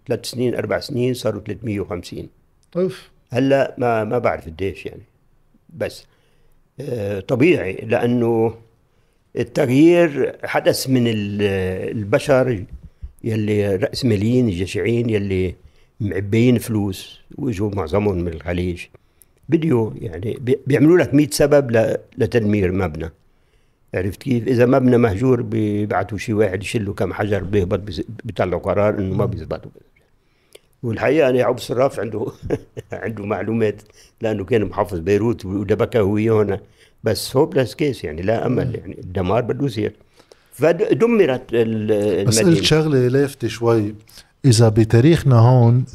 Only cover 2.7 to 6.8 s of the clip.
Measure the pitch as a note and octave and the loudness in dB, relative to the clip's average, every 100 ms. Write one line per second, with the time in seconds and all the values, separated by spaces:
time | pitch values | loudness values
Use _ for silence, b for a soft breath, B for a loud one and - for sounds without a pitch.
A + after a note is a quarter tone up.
2.7 | E3+ F#3 - - _ - A#2+ C3+ C3+ B2+ | -4 -4 -6 -18 _ -6 -2 2 2 2
3.7 | - B2 A2+ G#2+ A#2+ A2+ D#2 E2 D#2+ F#2+ | 0 0 0 0 -2 -2 -2 -8 -8 -8
4.7 | - - - - _ _ _ _ _ _ | -8 -14 -16 -20 _ _ _ _ _ _
5.7 | - A2 - - _ _ _ _ _ _ | -8 -8 -10 -20 _ _ _ _ _ _
6.7 | - | -16